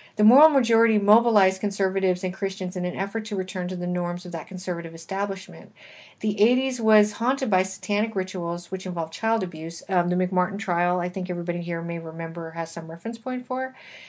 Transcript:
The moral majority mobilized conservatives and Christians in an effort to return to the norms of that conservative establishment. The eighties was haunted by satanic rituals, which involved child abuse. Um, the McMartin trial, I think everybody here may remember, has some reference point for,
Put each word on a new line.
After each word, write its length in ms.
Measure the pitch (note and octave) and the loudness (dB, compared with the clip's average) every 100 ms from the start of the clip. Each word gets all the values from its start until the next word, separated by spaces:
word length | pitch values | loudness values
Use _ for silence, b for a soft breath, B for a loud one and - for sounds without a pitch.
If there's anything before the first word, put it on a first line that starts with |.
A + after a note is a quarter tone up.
| B - | B 4
The 80 | |
moral 260 | G#3+ C4 D#4 | 8 10 8
majority 480 | C#4+ A3 A3+ A3+ G#3+ | 6 4 4 4 4
mobilized 640 | G3+ A3 A#3 A3 F#3+ F#3+ | 6 6 6 4 4 2
conservatives 600 | G3+ G3 F#3+ F#3+ F#3 F3+ | -4 0 0 2 2 0
and 120 | F#3 | -2
Christians 420 | F3+ G3 F#3+ F3+ F3+ | -2 -6 -4 -6 -2
in 80 | |
an 100 | F3+ | -4
effort 300 | - G3 A3 | -4 -4 -4
to 120 | G#3+ G3 | -4 -6
return 300 | F#3 F#3 F3+ | -4 -4 -4
to 80 | F3+ | -4
the 100 | F3 | -2
norms 400 | F3+ F3 F3 F3 | -2 -2 -4 -6
of 60 | |
that 140 | E3+ - | -8 -8
conservative 480 | F3+ F#3+ E3+ E3 | -10 -6 -6 -6
establishment. 800 | E3 - G3 G#3 F#3+ - E3 - _ B B B B | -12 -8 -4 -4 -4 -10 -16 -16 _ B B B B
The 180 | A3 G#3 | -2 2
eighties 440 | A3 B3+ C4 B3 | 4 4 0 0
was 300 | A3 G#3+ G#3 | 4 6 4
haunted 360 | - A#3+ C4+ A#3 | 2 -2 0 2
by 140 | F#3 | 0
satanic 520 | F#3+ - - G3+ A3 | 0 -6 -4 -2 0
rituals, 560 | G3+ F#3 F#3 E3+ F3 - | -2 -4 -4 -4 -4 -6
which 140 | F#3 | -6
involved 300 | F#3 F3 E3 | -6 -4 -6
child 280 | - A3 A3+ | -4 -2 0
abuse. 400 | F3+ D#3+ E3 E3+ - | -2 -6 -8 -10 -2
Um, 220 | F#3 F3 | 0 2
the 60 | F3+ | 0
McMartin 420 | F#3 F#3 F3+ G#3 | 0 0 0 -2
trial, 420 | - E3+ F3 F3+ | -2 0 2 0
I 80 | F3+ | -2
think 220 | F#3 F3+ | -4 -4
everybody 320 | F3 E3+ F3 | -4 -4 -4
here 180 | E3+ E3+ | -4 -4
may 180 | E3+ E3+ | -4 -6
remember, 520 | E3 E3 E3 E3 E3 | -8 -8 -8 -8 -8
has 200 | D#3+ D#3+ | -6 -8
some 200 | E3+ E3 | -8 -10
reference 260 | E3+ A3+ A3+ | -10 -8 -8
point 300 | C4 B3+ B3 | -8 -8 -6
for, 280 | B3+ C4 - B B | -6 -6 -10 B B